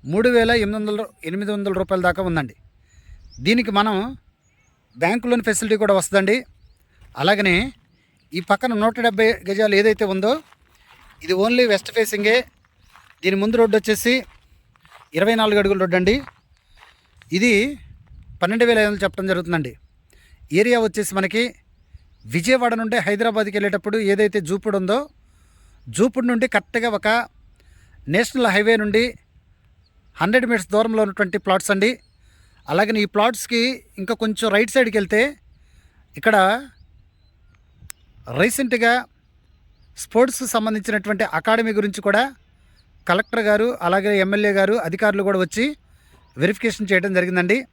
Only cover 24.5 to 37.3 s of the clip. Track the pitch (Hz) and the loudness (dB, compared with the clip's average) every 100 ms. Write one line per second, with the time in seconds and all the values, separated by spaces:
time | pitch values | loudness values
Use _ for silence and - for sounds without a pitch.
24.5 | 196 214 196 185 233 294 _ _ _ _ | -4 -2 -4 0 -2 -4 _ _ _ _
25.5 | _ _ _ - 113 233 254 247 240 254 | _ _ _ -14 0 0 2 -2 0 0
26.5 | 214 - 233 233 208 214 233 233 _ _ | -2 -2 -4 -2 -2 0 0 -2 _ _
27.5 | _ _ - _ - - 175 233 262 233 | _ _ -20 _ -18 -2 0 0 0 2
28.5 | 190 208 226 208 214 247 - _ _ _ | 2 2 2 2 0 -2 -6 _ _ _
29.5 | _ _ _ _ _ _ - 170 247 240 | _ _ _ _ _ _ -6 0 0 0
30.5 | 233 175 208 226 220 214 190 196 196 - | -2 0 0 0 0 -2 -2 -4 -2 -2
31.5 | 190 - 196 208 247 _ _ _ _ _ | -2 0 0 0 -2 _ _ _ _ _
32.5 | _ - 160 208 220 202 208 220 247 - | _ -4 -2 0 0 -2 0 0 -2 -4
33.5 | 233 240 254 _ - 190 233 220 208 226 | -2 -2 -4 _ -14 -8 -4 -4 -2 0
34.5 | 202 226 269 240 208 190 214 269 294 _ | 2 2 2 2 0 0 0 0 -4 _
35.5 | _ _ _ _ _ _ - 226 214 190 | _ _ _ _ _ _ -2 2 4 4
36.5 | 233 277 _ _ _ _ _ _ | 0 -6 _ _ _ _ _ _